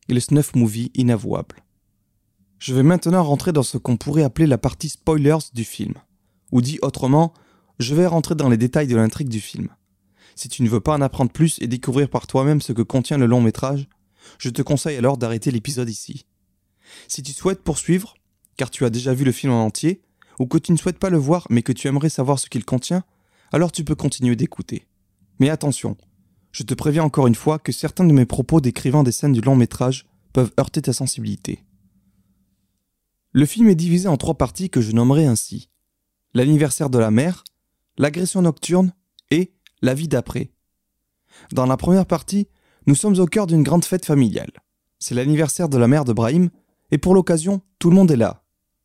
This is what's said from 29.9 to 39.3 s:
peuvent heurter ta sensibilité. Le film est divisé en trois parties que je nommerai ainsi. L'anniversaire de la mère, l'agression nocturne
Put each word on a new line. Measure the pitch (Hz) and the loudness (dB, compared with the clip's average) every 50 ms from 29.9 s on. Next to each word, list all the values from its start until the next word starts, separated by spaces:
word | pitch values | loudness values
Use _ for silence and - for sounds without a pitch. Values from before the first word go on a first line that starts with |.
| 131 131 - _ _ _ _ _ | -2 -4 -8 _ _ _ _ _
peuvent | - 131 127 107 - - | 0 0 0 0 0 -2
heurter | 139 - - 160 | -2 -2 -2 -4
ta | 139 139 | -2 -2
sensibilité. | 120 - 135 123 - - 110 107 101 - - - 107 - _ _ _ _ _ _ _ _ _ _ _ _ _ _ _ _ _ _ _ _ _ _ _ _ _ _ _ _ _ _ _ _ _ _ | -4 -4 -4 -6 -6 -6 -6 -8 -8 -8 -8 -10 -12 -12 _ _ _ _ _ _ _ _ _ _ _ _ _ _ _ _ _ _ _ _ _ _ _ _ _ _ _ _ _ _ _ _ _ _
Le | - 131 151 | 0 0 0
film | 143 - 220 233 220 | 0 2 4 4 4
est | 190 | 4
divisé | 156 170 175 170 180 185 202 | 4 2 0 0 0 0 0
en | 151 | -2
trois | 117 - - 160 - | -2 -2 -4 -2 -2
parties | 139 117 - - 190 185 | -2 -4 -4 -8 -8 -2
que | - 131 | 0 -2
je | 113 107 | 0 2
nommerai | 110 117 120 127 139 151 160 | 2 2 4 4 4 4 4
ainsi. | 139 113 - - - - - - _ _ _ _ _ _ _ _ _ _ _ _ _ - | 2 2 0 -4 -8 -12 -16 -18 _ _ _ _ _ _ _ _ _ _ _ _ _ -2
L'anniversaire | 120 127 143 151 147 156 139 - - 160 135 | 0 2 4 4 4 4 2 0 -2 -2 0
de | 127 120 | 2 2
la | 113 110 | 4 4
mère, | 107 117 143 180 180 - - - _ _ _ _ _ _ _ _ _ | 4 4 2 2 -2 -6 -10 -20 _ _ _ _ _ _ _ _ _
l'agression | - 127 151 151 175 185 175 - 190 | -2 0 0 0 -2 -4 -2 0 2
nocturne | 180 170 147 - - - 170 180 185 180 - _ _ _ _ _ _ - | 2 2 0 -2 -4 0 2 2 2 2 0 _ _ _ _ _ _ -2